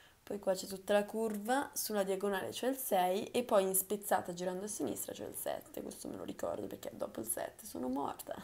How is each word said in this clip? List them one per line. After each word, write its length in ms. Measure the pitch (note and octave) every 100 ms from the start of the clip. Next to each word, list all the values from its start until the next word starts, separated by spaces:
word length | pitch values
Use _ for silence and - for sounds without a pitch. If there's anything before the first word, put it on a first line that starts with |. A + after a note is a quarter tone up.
| - -
Poi 160 | - G#3
qua 160 | G3
c'è 120 | F#3 G3+
tutta 280 | F#3+ -
la 100 | G3+
curva, 640 | G#3 A3 A3+ G#3 G#3 C4+ -
sulla 280 | - - G#3
diagonale 460 | F#3+ F#3+ G3+ F#3+ A2+
c'è 200 | - A#3+
il 80 | C4+
sei 540 | - F#3+ F3+ G3 -
e 120 | -
poi 220 | B3 G#3+
in 100 | F#3+
spezzata 580 | F#3+ - G#3 - G3 -
girando 320 | F3 F3+ F3+
a 40 | G#3
sinistra 440 | - A#3 - -
c'è 140 | - -
il 100 | -
sette, 460 | - - - -
questo 260 | - - -
me 80 | F#2
lo 80 |
ricordo 420 | - - E2+ - F#2+
perché 240 | - -
dopo 260 | - - -
il 60 | A3
sette 400 | - - - G#3+
sono 220 | B3+ B3+
morta. 460 | C4+ - - - -